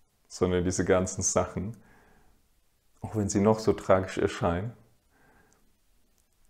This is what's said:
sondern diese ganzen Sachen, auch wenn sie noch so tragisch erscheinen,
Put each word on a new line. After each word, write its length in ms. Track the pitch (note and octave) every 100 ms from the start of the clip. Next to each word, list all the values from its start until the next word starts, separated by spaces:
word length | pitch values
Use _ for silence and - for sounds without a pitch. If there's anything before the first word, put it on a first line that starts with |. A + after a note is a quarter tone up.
| _ _ _
sondern 300 | - F#2 F2+
diese 200 | F2 F2+
ganzen 380 | F#2 F#2 F#2 -
Sachen, 560 | F#2+ G2 E2+ - F#2+ A#2 - - _ _ _ _ _ _ _ _ _ _
auch 140 | - A2
wenn 140 | G2
sie 100 | G#2
noch 200 | G2+ G#2+
so 120 | -
tragisch 460 | - - F#2 F#2 -
erscheinen, 560 | - - F#2+ E2+ A2 - _ _ _ _ _ _ _ _ _ _ _ _ _ _ _ _ _